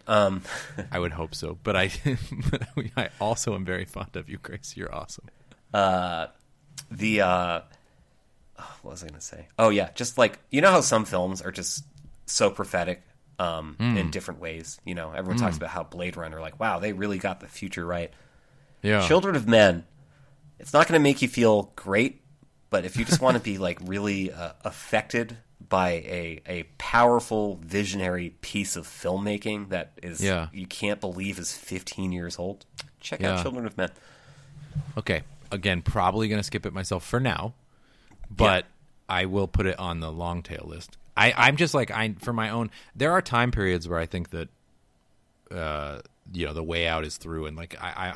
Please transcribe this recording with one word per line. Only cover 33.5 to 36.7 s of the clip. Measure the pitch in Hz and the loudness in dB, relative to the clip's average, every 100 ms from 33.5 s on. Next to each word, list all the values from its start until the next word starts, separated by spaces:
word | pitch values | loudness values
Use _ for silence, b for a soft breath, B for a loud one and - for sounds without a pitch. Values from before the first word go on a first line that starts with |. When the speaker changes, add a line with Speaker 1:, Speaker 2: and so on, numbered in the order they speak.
| 123 113 | -6 -8
Speaker 1:
of | - | -4
Men. | 92 - B B B B B B B B B - | -4 -6 B B B B B B B B B -8
Speaker 2:
Okay, | - 82 - - - | -2 -2 -4 -18 -10
again, | 101 98 90 | -4 0 0
probably | - 107 92 104 110 | 0 2 2 2 0
gonna | 107 | 0
skip | - 107 | -2 -6
it | 101 | -6